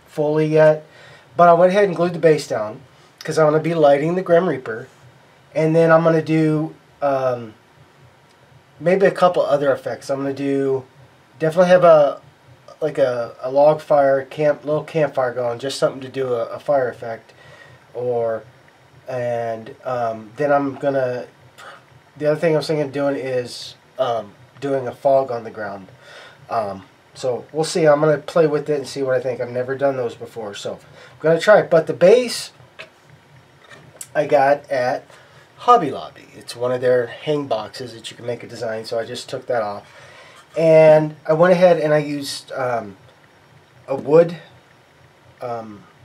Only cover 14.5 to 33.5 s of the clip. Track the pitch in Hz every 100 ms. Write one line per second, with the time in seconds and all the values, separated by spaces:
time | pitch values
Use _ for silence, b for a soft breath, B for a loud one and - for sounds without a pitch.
14.5 | 143 139 151 151 160 147 - 123 120 120
15.5 | 120 135 - 151 135 131 127 127 120 113
16.5 | 101 - 139 123 - 120 113 - _ b
17.5 | b b b b 117 123 120 113 110 -
18.5 | _ _ _ _ _ - 127 123 117 117
19.5 | 113 113 - 127 123 117 110 110 - 147
20.5 | 143 139 - 143 135 127 123 - _ _
21.5 | - B B B _ _ - 147 151 170
22.5 | 156 147 151 139 139 143 135 131 127 120
23.5 | - - - _ - 127 117 101 - _
24.5 | - 139 135 123 - 143 135 127 117 110
25.5 | 110 104 98 92 - B B B B -
26.5 | 117 104 95 95 _ _ - 131 117 -
27.5 | 147 156 185 156 143 156 143 - 175 156
28.5 | 147 143 147 127 139 131 127 131 120 120
29.5 | 123 123 131 139 131 120 - 117 - -
30.5 | - 113 98 - - - - 151 165 208
31.5 | 202 - 165 160 131 175 240 240 - -
32.5 | - - - - _ _ _ _ _ _